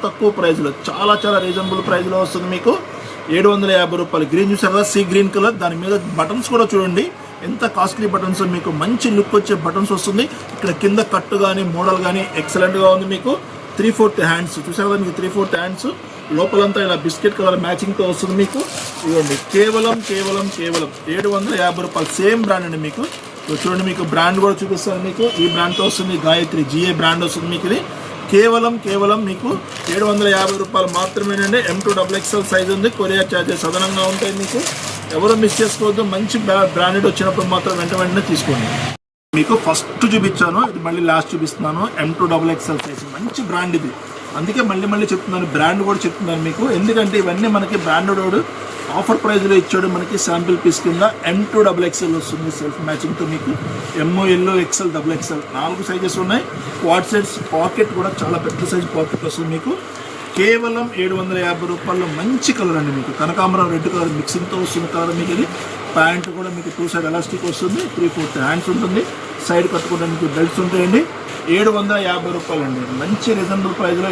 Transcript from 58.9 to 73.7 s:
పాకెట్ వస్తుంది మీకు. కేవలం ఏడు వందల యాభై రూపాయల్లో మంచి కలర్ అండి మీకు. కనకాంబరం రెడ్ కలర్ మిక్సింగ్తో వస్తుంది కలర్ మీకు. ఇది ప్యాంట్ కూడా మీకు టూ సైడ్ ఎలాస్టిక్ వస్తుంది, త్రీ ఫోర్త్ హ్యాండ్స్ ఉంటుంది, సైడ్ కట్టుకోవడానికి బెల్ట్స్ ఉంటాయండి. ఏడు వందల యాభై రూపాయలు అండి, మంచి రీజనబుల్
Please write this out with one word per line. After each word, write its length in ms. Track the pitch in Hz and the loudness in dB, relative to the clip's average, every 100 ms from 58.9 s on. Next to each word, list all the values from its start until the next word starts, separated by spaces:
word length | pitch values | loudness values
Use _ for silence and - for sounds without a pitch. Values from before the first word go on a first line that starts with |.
| 156 | -2
పాకెట్ 280 | 156 - 160 | -2 -2 -4
వస్తుంది 220 | 165 165 160 | -4 -4 -2
మీకు. 160 | 247 370 - - - - - 185 | -2 -4 -6 -12 -14 -12 -6 2
కేవలం 480 | 208 233 233 233 240 185 | 4 4 2 -2 -4 -2
ఏడు 120 | 185 185 | -2 -2
వందల 200 | 185 185 175 | -2 -2 -2
యాభై 200 | 170 175 | -2 -4
రూపాయల్లో 340 | 170 190 180 170 151 | -4 -2 -2 -2 -2
మంచి 300 | 208 262 - 233 | 0 0 0 0
కలర్ 200 | 185 160 | 0 0
అండి 140 | 147 135 | 0 -2
మీకు. 140 | 127 131 | -4 -2
కనకాంబరం 500 | 156 170 185 180 175 | -2 2 2 2 2
రెడ్ 140 | 165 160 | 0 0
కలర్ 180 | 180 165 151 | 0 -2 -2
మిక్సింగ్తో 360 | - 175 180 185 | -4 -4 -4 -4
వస్తుంది 260 | 175 170 170 | -2 -2 -2
కలర్ 180 | 170 170 170 | -2 -2 -2
మీకు. 140 | 185 175 | 0 0
ఇది 80 | 320 - - - - 165 | -2 -4 -10 -10 -2 2
ప్యాంట్ 320 | 165 180 175 170 | 2 2 -4 -8
కూడా 120 | 185 175 | -8 -8
మీకు 140 | 170 - | -8 -6
టూ 60 | 170 | -4
సైడ్ 140 | 170 160 | -2 -2
ఎలాస్టిక్ 340 | 165 160 180 175 | -4 -4 -4 -4
వస్తుంది, 320 | - 180 269 349 - | -2 -2 -2 -2 0
త్రీ 100 | 170 | 0
ఫోర్త్ 240 | 165 151 143 | 0 -4 -2
హ్యాండ్స్ 260 | 135 170 185 | 0 0 0
ఉంటుంది, 300 | 175 185 196 359 - - - - | 0 2 0 -2 -6 -12 -8 0
సైడ్ 200 | 175 165 | 2 4
కట్టుకోవడానికి 580 | 170 170 170 170 160 160 147 | 0 -2 -2 -2 -2 -2 2
బెల్ట్స్ 240 | 170 - | 0 2
ఉంటాయండి. 380 | 180 185 180 233 330 - - - - 180 | 0 2 4 4 4 -4 -12 -6 0 4
ఏడు 140 | 214 208 | 4 2
వందల 220 | 202 208 185 | 2 0 0
యాభై 240 | 175 175 175 | -2 -2 -4
రూపాయలు 260 | - 156 135 | -4 -2 -2
అండి, 120 | 127 123 131 | -4 -4 -4
మంచి 260 | 165 208 233 208 | -2 0 0 0
రీజనబుల్ 380 | 175 196 185 | 0 0 -2